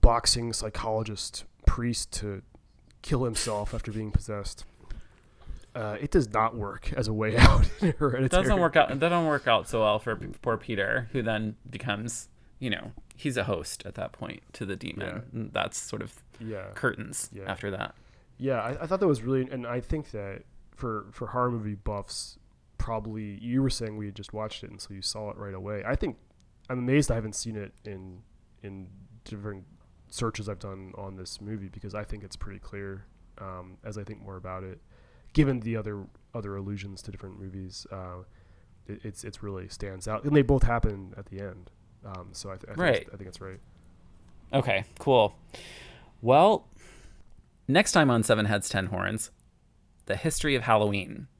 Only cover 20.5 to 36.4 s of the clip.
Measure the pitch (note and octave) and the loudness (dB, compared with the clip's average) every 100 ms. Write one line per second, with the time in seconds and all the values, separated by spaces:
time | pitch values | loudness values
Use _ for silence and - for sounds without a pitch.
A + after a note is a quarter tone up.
20.5 | - - - B2 G#2+ G2 - A2+ B2+ B2 | -20 -20 -8 -4 -4 -6 -8 -4 0 2
21.5 | A#2 G#2+ G#2 - G#2 - - - - - | 0 -4 -4 -4 -6 -6 -10 -12 -16 -20
22.5 | _ _ _ - A2+ G#2+ A2 G#2 G2 A2+ | _ _ _ -4 -2 -4 -6 -8 -8 0
23.5 | B2+ C3+ - A2+ G#2+ G#2 G2+ G2+ G#2+ G#2+ | 4 4 2 -4 -6 -8 -8 -10 -6 -6
24.5 | - - G2+ - G2 F#2 G#2+ G#2 - G2+ | -8 -12 -14 -14 -8 -6 -6 -8 -8 -10
25.5 | F#2+ G2 G#2 G#2 C3+ F#3 A2 _ _ _ | -8 -6 -4 0 0 0 -4 _ _ _
26.5 | _ - B2+ B2 C#3 C#3+ A2+ A2 G2+ A#2 | _ -6 -4 4 4 6 2 0 -6 -6
27.5 | G#2+ G2 - G#2+ F#2+ F#2+ F#2 - - _ | -6 -8 -12 -12 -12 -12 -16 -20 -20 _
28.5 | - G2+ F#2+ F#2 F#2+ - - - G#2 G#2 | -16 -14 -12 -14 -18 -20 -20 -14 -10 -10
29.5 | G2 - - - - - - A2+ - G#2 | -10 -14 -20 -20 -20 -16 -4 -2 -2 -8
30.5 | F#2+ G#2 F#2+ F#2+ F#2 G2 F#2+ F#2 - G#2 | -8 -8 -12 -12 -12 -12 -10 -12 -10 -8
31.5 | A2 G2 - G#2 G#2 G2+ G#2+ G2+ - - | -8 -8 -12 -10 -8 -8 -10 -10 -10 -10
32.5 | G2 - G2+ G2 G2 - - - - G2 | -10 -12 -10 -8 -10 -14 -20 -20 -16 -12
33.5 | F#2 F2+ F#2 G#2+ G#2 G2 G#2+ G#2 F#2 F#2 | -12 -14 -14 -12 -10 -10 -12 -12 -12 -8
34.5 | F#2 F#2+ - - - - - - - C#3 | -8 -10 -14 -20 -20 -20 -20 -2 4 4
35.5 | B2+ A2+ A2+ G#2 G2+ F#2+ - _ A#2+ | 4 -2 -4 -4 -8 -10 -18 _ -10